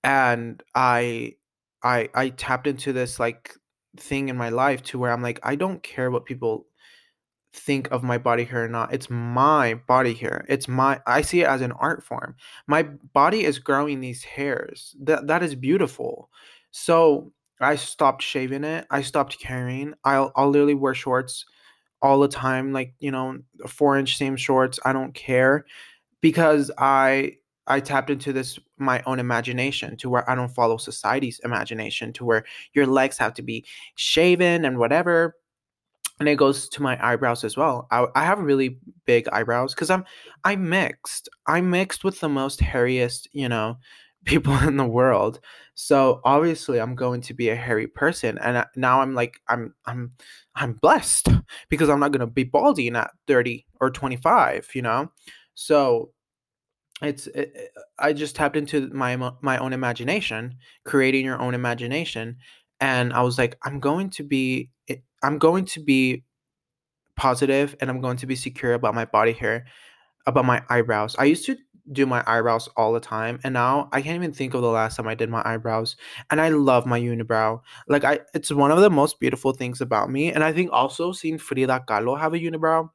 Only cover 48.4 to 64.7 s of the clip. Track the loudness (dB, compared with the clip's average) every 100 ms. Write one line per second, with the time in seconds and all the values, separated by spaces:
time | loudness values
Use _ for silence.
48.4 | 0 0 -2 0 2 4 2 -2 -4 -6
49.4 | -2 -2 -2 _ -12 -10 -10 -14 -20 -20
50.4 | _ -8 -6 2 4 4 2 2 6 4
51.4 | 2 -18 -6 2 4 4 2 0 -2 -2
52.4 | 0 4 4 2 -2 -2 -4 _ 2 4
53.4 | 4 -4 _ _ -2 -2 -6 0 4 4
54.4 | 4 0 -8 -6 -2 -2 -4 _ -20 -20
55.4 | _ -16 2 2 4 0 -2 _ _ _
56.4 | _ _ _ _ _ -8 -8 -8 -10 -8
57.4 | -8 -10 -18 -18 -20 -4 -2 -2 -6 -2
58.4 | -2 -2 -2 -4 -4 -6 -4 -4 -6 -6
59.4 | -4 -2 -4 -4 -4 -4 -4 -4 -4 -8
60.4 | -10 -14 _ _ -2 2 4 2 -2 -4
61.4 | -2 -2 -2 -4 -4 -4 -4 -8 -10 -12
62.4 | -20 -20 _ _ 0 2 0 2 0 2
63.4 | 0 -2 -10 -4 -2 -2 -4 -8 -2 0
64.4 | 0 -4 -6